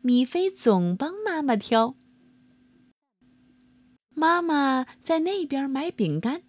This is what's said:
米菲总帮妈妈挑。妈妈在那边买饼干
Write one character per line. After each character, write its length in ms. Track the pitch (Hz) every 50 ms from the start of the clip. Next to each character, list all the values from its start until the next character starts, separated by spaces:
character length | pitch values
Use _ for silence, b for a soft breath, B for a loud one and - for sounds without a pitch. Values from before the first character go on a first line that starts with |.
| -
米 220 | 247 247 247 254
菲 260 | 247 - 349 370 381
总 440 | 381 - - 240 208 185 175 175 180
帮 200 | 185 269 311 370 403 427
妈 180 | 427 349 311 302
妈 140 | 269 233
挑。 400 | 208 - - 240 226 226 240 262 _ _ _ _ _ _ _ _ _ _ _ _ _ _ _ _ _ _ _ _ _ _ _ _ _ _ _ _ _ _ _ _ _ _ _ _ _ _ _ _ _ _ _ _
妈 260 | 302 302 320 339 349 349
妈 440 | 339 311 285 277 269 262 262 262 B B B _
在 180 | - 330 320
那 240 | 320 359 392 403 349
边 220 | 277 277 269 277 277
买 220 | 269 269 294 349
饼 300 | 359 - 214 160 147 156
干 220 | - 226 277 349 -